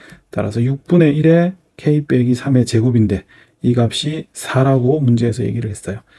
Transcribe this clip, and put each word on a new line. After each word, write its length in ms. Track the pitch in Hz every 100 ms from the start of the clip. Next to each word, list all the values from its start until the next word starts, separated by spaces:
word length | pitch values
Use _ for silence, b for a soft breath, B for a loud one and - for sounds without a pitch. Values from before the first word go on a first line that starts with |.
| B B _
따라서 320 | - 104 110
육분의 520 | 120 139 - 175 160 147
일에 380 | 156 170 175 185 _ -
K 280 | - 151 147
빼기 260 | 131 123
삼의 320 | 123 139 131 117
제곱인데 600 | 113 120 120 107 95 b b b _
이 140 | 123 120
값이 540 | 117 - 147 156 -
사라고 640 | - - 131 135 135 123 156
문제에서 440 | 135 117 117 110
얘기를 260 | 101 110 110
했어요. 300 | 101 - 98 b